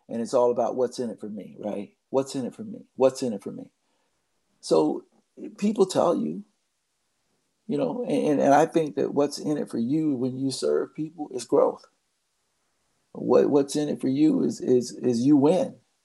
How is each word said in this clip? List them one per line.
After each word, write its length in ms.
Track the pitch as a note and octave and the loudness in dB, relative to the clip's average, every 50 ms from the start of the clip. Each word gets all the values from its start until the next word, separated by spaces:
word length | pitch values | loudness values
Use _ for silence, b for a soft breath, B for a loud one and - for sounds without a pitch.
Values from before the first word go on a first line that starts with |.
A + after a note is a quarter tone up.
| _ - | _ -10
and 120 | A2+ A#2 | -8 -6
it's 120 | A#2 G#2 C#3 | -6 0 2
all 180 | B2 B2 B2 | 2 2 4
about 240 | A#2+ A#2+ A#2 A2 - | 2 0 -2 -2 0
what's 240 | B2 B2+ A#2 - - | -2 -2 -2 -2 -6
in 100 | B2 A2+ | -8 -8
it 100 | G2 - | -8 -10
for 100 | - G#2+ | -12 -12
me, 280 | G#2+ G2+ - - - - | -12 -12 -14 -14 -16 -10
right? 320 | - G#2 G2+ G2+ G2+ - _ _ _ _ | -8 -8 -8 -8 -10 -12 _ _ _ _
What's 260 | - C3+ C3+ - - | -2 -2 -2 -2 -6
in 100 | C#3 B2 | -6 -6
it 100 | G2+ - | -6 -8
for 80 | - A2 | -10 -12
me? 220 | A2 - - - _ _ | -12 -12 -14 -16 _ _
What's 280 | - B2+ C3 - - C3+ | 2 2 2 2 2 -4
in 100 | A#2+ G#2+ | -4 -4
it 100 | G2 - | -6 -8
for 80 | G#2+ | -10
me? 200 | G2 F2+ - - _ _ _ _ _ _ _ _ _ _ _ _ _ _ _ _ _ _ | -12 -12 -14 -16 _ _ _ _ _ _ _ _ _ _ _ _ _ _ _ _ _ _
So 440 | - - E3+ D#3+ D#3 D3+ - - - _ _ _ _ _ _ - - - - | -2 2 2 2 2 2 -2 -4 -10 _ _ _ _ _ _ -16 -16 -16 -8
people 280 | - G3+ G#3+ A3 A#3+ F#3+ | -2 -2 -2 2 2 2
tell 300 | F#4 - - - F3 - | 2 2 2 2 2 2
you, 280 | - - D3+ E3 G3 G#3 _ _ _ _ _ _ _ _ _ _ _ _ _ _ _ _ _ _ _ _ _ _ _ _ | 0 -2 -4 -6 -8 -12 _ _ _ _ _ _ _ _ _ _ _ _ _ _ _ _ _ _ _ _ _ _ _ _
you 100 | - C#3+ | -6 -4
know, 280 | D3 - E3 - A#3+ A#3+ | -2 -2 -2 -4 -6 -4
and, 200 | - - - - D3 D3 | -2 -2 -2 0 0 0
and, 80 | C3+ | 2
and 120 | C3 C#3 C#3 | 4 4 6
I 120 | D3 D#3+ | 4 4
think 300 | D#3 - E3 D#3+ D3 - | 4 2 -2 -2 0 -2
that 180 | C#3 B2 - - | -4 -4 -2 0
what's 260 | C#3 C#3+ C#3+ - - | 0 0 0 -2 -6
in 180 | - D3 D3+ | -6 -4 -4
it 120 | D3 - - | -4 -6 -6
for 100 | - A#2+ | -4 -4
you 360 | A#2 A#2+ D3 D#3+ D#3 D3+ C#3 | -2 0 0 0 0 0 -2
when 220 | A#2+ B2+ B2+ B2+ | -2 -4 -4 -4
you 140 | B2+ C3+ C3+ | -4 -4 -4
serve 440 | C3 - D3+ D3 D3 D#3 - - _ | -4 -2 -2 0 0 0 -2 -4 _
people 340 | - D#3 D#3+ E3 E3+ D3+ - - | -10 -10 -10 -10 -12 -12 -10 -10
is 120 | B2 A#2 | -10 -4
growth. 400 | - C#3+ - - - - - - _ _ _ _ _ _ _ _ _ _ _ _ _ _ _ _ _ _ _ _ _ _ _ _ _ - | 0 2 4 4 2 0 -4 -12 _ _ _ _ _ _ _ _ _ _ _ _ _ _ _ _ _ _ _ _ _ _ _ _ _ -14
What, 360 | - - - A#2+ - - - | -8 0 4 4 6 6 6
what's 260 | C3+ C#3+ C#3 C#3 - | 4 2 2 2 -2
in 140 | D3 D3+ D3 | -4 -2 -2
it 120 | C#3+ - | -4 -4
for 60 | - C3 | -2 -2
you 340 | C3 C#3+ D#3 D#3 - - D3+ | 2 4 4 4 4 2 0
is, 180 | D3 A2+ - | 0 -2 -4
is, 300 | - - B2+ B2 A#2 - - - A2+ | 0 2 2 2 2 -2 -10 -4 -2
is 180 | B2+ B2 A#2 | 0 0 2
you 160 | B2 C#3+ D3+ | 4 6 6
win. 380 | C#3 C3 D3+ F#3 F3 C#3+ - - - _ _ _ _ | 6 6 4 4 2 0 -4 -8 -14 _ _ _ _